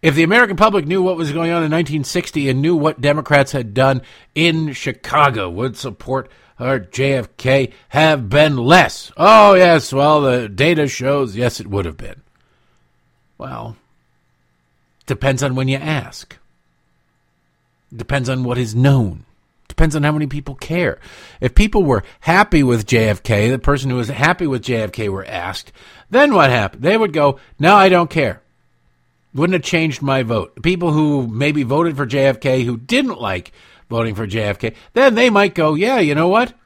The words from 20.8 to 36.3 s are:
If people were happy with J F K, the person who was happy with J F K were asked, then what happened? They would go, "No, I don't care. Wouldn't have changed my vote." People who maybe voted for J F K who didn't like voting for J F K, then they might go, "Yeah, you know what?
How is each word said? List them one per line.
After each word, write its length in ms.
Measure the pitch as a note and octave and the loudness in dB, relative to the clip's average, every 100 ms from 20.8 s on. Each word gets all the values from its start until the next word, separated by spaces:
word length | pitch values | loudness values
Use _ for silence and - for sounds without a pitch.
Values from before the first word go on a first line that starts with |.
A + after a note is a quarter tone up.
| D#3+ - - - - - | -4 -6 -14 -20 -20 -6
If 140 | - | 2
people 300 | - G#3+ G#3 | 4 4 2
were 180 | E3+ A#2 - - | 2 0 -2 -12
happy 420 | - F3 G#3 D#3+ | 0 2 4 2
with 220 | C3+ A#2 G#2 | 2 0 0
J 220 | A#2 A2 | 2 2
F 140 | G#2 | -2
K, 280 | - G#2 G#2+ | -2 0 2
the 80 | B2+ | 0
person 320 | C#3 C#3+ C3+ | 0 -2 -2
who 60 | B2+ | -4
was 120 | A2+ | -6
happy 380 | C3+ D3 F3+ E3 | -2 0 0 -4
with 160 | B2+ | -6
J 140 | A2+ A#2 | -4 -4
F 100 | G#2+ | -4
K 160 | - G#2+ | -6 -6
were 160 | F#2+ F#2+ | -6 -8
asked, 460 | F2+ F2 - - - - - _ | -10 -10 -12 -16 -20 -20 -20 _
then 240 | A#3 D4 | 2 2
what 160 | G#3+ C#3 | 4 2
happened? 320 | B2 G2+ - | 2 -2 -4
They 140 | C3+ A3 | -2 0
would 160 | A3 | 0
go, 260 | D#3 C#3+ C3 _ _ | 0 0 0 _ _
"No, 180 | D3+ G3+ | 4 6
I 120 | F#3+ | 6
don't 220 | F3+ E3+ | 4 0
care. 320 | E3 B2+ F#2+ _ _ _ _ _ _ _ _ _ | -2 -4 -4 _ _ _ _ _ _ _ _ _
Wouldn't 200 | B2 E3+ | -4 -2
have 80 | F#3 | -2
changed 400 | - E3+ D#3+ C3 | -2 -2 -2 -4
my 220 | C#3 C3+ | -4 -2
vote." 360 | A#2 A2+ F2 - | -2 -4 -4 -6
People 300 | C3+ F3+ F3 | -4 -2 -2
who 360 | D3+ D3+ C#3+ B2 | 0 0 0 -4
maybe 340 | A2 C#3+ D3 | -4 -2 -2
voted 340 | B2+ C#3+ E3+ C#3+ | -2 -2 -2 -2
for 100 | C3+ | -4
J 180 | C#3 | 0
F 160 | C3+ C3 | 0 0
K 240 | C3+ C3 | -2 -2
who 140 | A#2+ A#2 | -2 -6
didn't 420 | B2+ B3 C4+ F#3+ | -2 -2 -2 -6
like 320 | A2 F#2 - _ _ _ _ | -6 -8 -10 _ _ _ _
voting 240 | A#2 A#2 | -4 -4
for 120 | G2+ G#2+ | -4 -6
J 160 | G#2 | -4
F 160 | G#2 G2+ | -4 -4
K, 160 | A2+ - _ | -6 -10 _
then 200 | - C4+ | 2 2
they 160 | A3+ B3 | 4 2
might 240 | G3+ G3+ | 2 0
go, 200 | - D#3 | 0 -2
"Yeah, 240 | D#3 G#3 C4 | 0 0 0
you 160 | D#3+ | 0
know 140 | C#3+ | 0
what? 260 | E3+ | 2